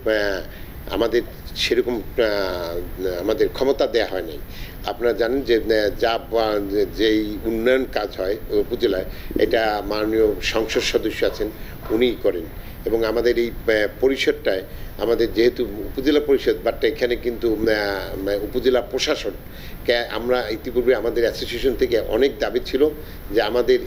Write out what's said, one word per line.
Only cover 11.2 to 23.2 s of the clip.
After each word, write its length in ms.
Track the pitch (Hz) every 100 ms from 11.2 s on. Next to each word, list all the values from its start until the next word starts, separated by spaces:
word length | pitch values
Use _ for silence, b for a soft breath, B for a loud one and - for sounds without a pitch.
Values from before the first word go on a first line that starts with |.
| 104
আছেন, 240 | - 107 - B B -
উনিই 260 | 110 127 104
করেন। 200 | 101 90 78 - B B 107
এবং 200 | 110 110
আমাদের 340 | 117 120 117
এই, 120 | 117 - 117
আহ, 200 | 107 104 -
পরিষদটায় 640 | 131 135 151 - 117 95 - B B B
আমাদের 360 | 107 113 117
যেহেতু 300 | - 120 123
উপজেলা 560 | 110 104 101 - 135 147
পরিষদ, 360 | 143 135 123 - 113
but 200 | - 113
এখানে 300 | - 123 117
কিন্তু, 380 | 123 110 117
আহ, 880 | 107 110 107 101 98 87 95 98 101
উপজেলা 380 | 107 120 123 123
প্রশাসন 500 | - 131 - 139 104 - - B B B -
কে-, 240 | 120 117
আমরা 400 | 107 120 123 107
ইতিপূর্বে 460 | 110 131 120 120 113
আমাদের 280 | 117 117
association 520 | 113 110 127 120 131 117
থেকে 240 | 120 110
অনেক 380 | 95 110 143 -
দাবি 200 | 107 123 -
ছিল 240 | 131 151 - B B